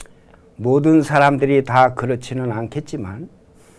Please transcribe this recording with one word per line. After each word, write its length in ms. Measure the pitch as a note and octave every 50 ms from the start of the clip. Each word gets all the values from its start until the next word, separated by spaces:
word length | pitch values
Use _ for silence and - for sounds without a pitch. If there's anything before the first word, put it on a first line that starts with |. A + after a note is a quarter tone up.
| - - _ _ _ _ _ _ _ _ _
모든 460 | - G#2+ A#2+ C3 D3 D3 D#3+ D#3+ D#3+
사람들이 640 | D3 - C#3+ C#3+ C#3+ C#3 C#3+ C3 C#3 C3+ C#3 C#3 C3
다 300 | - A#2+ B2+ B2+ B2+ B2+
그렇지는 580 | - B2+ B2 B2+ B2 B2+ - B2+ B2+ B2+ B2
않겠지만 800 | G#2+ A#2 A2+ G#2 - D3 D3 - - C#3 G#2 F2+ G2 A#2 E3+ A#3+ - _ _ _ _ _ - - -